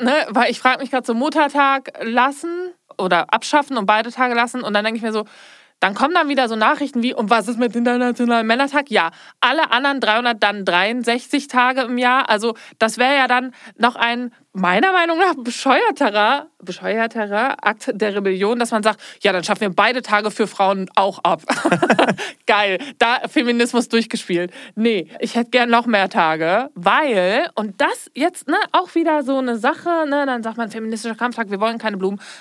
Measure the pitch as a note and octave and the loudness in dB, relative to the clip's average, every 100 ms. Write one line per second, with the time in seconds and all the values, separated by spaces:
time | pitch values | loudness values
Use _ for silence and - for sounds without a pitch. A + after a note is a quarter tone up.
0 | B3 D4+ - G#3+ A#3+ A#3 B3+ B3+ C4+ C4 | 0 0 2 2 0 2 0 0 -2 -4
1 | B3+ A3+ D4 D#4 C#4+ C#4+ C#4 C4+ C4+ - | -2 -2 0 2 0 2 2 2 -4 -10
2 | A3+ A#3+ B3+ C#4+ E4+ F4 F#4 - _ - | -2 2 0 0 -8 -6 -8 -12 _ -6
3 | F#3 F3 - A3+ - D4 C#4+ C4 G3 G#3+ | 0 2 2 -2 2 0 0 -2 2 2
4 | A3+ A#3 B3+ A#3 A#3+ B3+ A3+ G#3 G#3+ A3+ | 0 -2 0 0 0 -2 -2 -2 -2 -4
5 | A3 G#3+ G#3 - - - _ _ F#3 G3 | -4 -4 -6 -14 -20 -20 _ _ -2 0
6 | C4+ F4+ D4+ C4+ A#3+ A3 A3 D4 C#4+ A#3+ | 0 2 0 0 0 2 2 2 -2 -2
7 | A#3+ - G#3 A#3 G3+ A3+ A#3+ A#3+ A#3+ B3 | -2 -2 2 2 0 -2 -2 0 0 0
8 | B3 A#3+ A#3+ A#3 A3 A#3 C#4 C#4+ C#4 G#3+ | 0 0 0 0 2 0 2 0 0 0
9 | E3 - - _ B3 D4 D#4 A#3+ C#4+ C#4 | 0 -4 -20 _ 0 2 2 2 0 0
10 | G#3 A3 B3 A3 G#3 G#3 F#3+ F3 G3+ A#3+ | 0 2 0 2 0 0 0 2 2 0
11 | A#3 A#3+ - C#4+ C#4+ B3 B3 C4 A#3+ B3 | -2 -2 -2 -4 0 2 2 2 -2 0
12 | B3 C4 - G#3+ A3+ A3+ - - A3+ A3+ | 2 2 2 0 0 -6 -14 -2 0 2
13 | A#3+ C#4+ B3+ B3 B3+ - - - A#3 - | 2 4 2 2 0 -12 -20 -2 0 2
14 | A#3 A#3+ B3 - _ F#3+ F3+ F#3 F#4+ F#4 | -2 -2 -6 -12 _ -2 0 2 2 2
15 | E4+ E4 F#4 C#4 A#3+ - C4+ C4 A4+ - | 2 2 2 0 -6 -4 2 4 2 2
16 | B3+ G#3 G#3+ C#4 D#4 _ F#3 F3 F#3 G#3+ | 0 2 2 0 -4 _ -16 -10 -4 -2
17 | A3+ A3+ G#3 G3+ C4 - G#3+ G3 - G#3 | -2 -4 -4 -2 -2 0 -2 -2 -6 -2
18 | G#3+ G3+ G3 F#3+ G3 A#3+ A#3 A#3 G#3+ G#3 | -2 0 -2 0 0 0 -2 0 0 -2
19 | - - G3+ F#3 E3 G3+ G3+ F3+ G#3 B3+ | -10 -2 0 0 -2 -2 -2 2 2 0
20 | A#3+ G#3 G#3+ G#3 G#3+ - F#3+ G3 F#3 - | 0 0 0 -2 -4 2 0 2 0 0
21 | G3 F#3+ F3 D#3+ - - - F3 - A3 | 0 0 -2 -2 -2 -4 0 0 2 2
22 | B3+ F#3 - - - G#3 G#3 F#3 C#4+ - | 2 0 -6 -10 0 2 2 -2 -6 -2
23 | A#3 B3 - D4+ A#3+ A#3+ A#3+ A#3+ A#3+ A3+ | 0 0 -2 -2 0 0 0 0 0 -2
24 | A3+ A3+ - F3 F3+ - - - A#3 G#3 | -2 -6 -4 -2 -4 -8 -14 -2 0 0
25 | D#3 - A#3 A#3 A#3 B3 A#3+ A#3 A#3+ G#3 | -4 -8 -6 -4 -2 -2 2 2 2 0
26 | F#3+ G#3+ E3 D#3+ D#3+ G3+ C4+ - F#3 B3 | 2 2 2 2 0 0 -2 -2 2 2
27 | D4+ G#3 F3+ A3+ E4+ - G#3 F#3+ D4 B4+ | 2 2 2 0 -2 -4 -6 -2 -2 -2
28 | - - D#4+ F4+ - F#4 G#4 E4 F4+ E4+ | -10 -4 -4 -4 -2 -2 0 0 0 -2
29 | E4 D4+ B3+ C4+ B3+ A#3 A#3+ D#4+ F4 E4+ | 0 0 0 -2 -2 -2 -2 -2 -2 -2
30 | D4+ C#4+ C#4 A#3+ A3+ A3+ A3 A3+ A3 A3+ | 0 0 -2 -4 -6 -6 -8 -6 -6 -6
31 | A#3 G#3+ A#3+ A#3 G#3 G3 A3 A#3 A3 G#3 | -8 -4 -6 -4 -6 -2 -2 -2 -6 -4
32 | F#3 G3+ - - | -4 -4 -12 -20